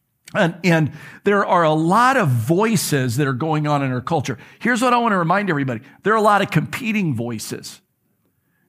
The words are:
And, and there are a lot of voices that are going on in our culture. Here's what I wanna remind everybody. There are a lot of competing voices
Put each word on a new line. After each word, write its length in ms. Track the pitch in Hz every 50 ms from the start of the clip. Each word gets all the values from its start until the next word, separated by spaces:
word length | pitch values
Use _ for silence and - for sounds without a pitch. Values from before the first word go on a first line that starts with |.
| _ _ _ _ _ - -
And, 220 | 208 208 165 170 - -
and 300 | 185 170 160 156 131 - - - - - - -
there 200 | 202 208 202 202
are 200 | - 196 180 170
a 80 | 156 156
lot 460 | 156 160 165 185 220 240 254 269 262
of 100 | 208 147
voices 880 | 127 120 107 123 165 180 214 233 226 170 - - 151 139 127 127 113
that 100 | 127 151
are 60 | 135 135
going 340 | 117 156 160 156 151 151
on 160 | 151 147 143 139
in 80 | 131
our 120 | 127 127 123
culture. 340 | - 165 156 131 - 123 - - - - -
Here's 220 | - 226 247 220 247
what 100 | 254 240
I 60 | 240
wanna 200 | 240 233 202 185
remind 300 | 170 160 175 202 208 185
everybody. 320 | 165 143 139 131 123 107 - - - _ -
There 100 | 196 220
are 40 |
a 60 | 226 208
lot 200 | 214 208 196 -
of 80 | -
competing 640 | - 160 147 - - - 262 220 208 220 196 160 135
voices 640 | 110 117 120 120 107 - - 127 - - - - - _ _ _ _ _ _ _ _ _ _ _ _ _ _ _ _ _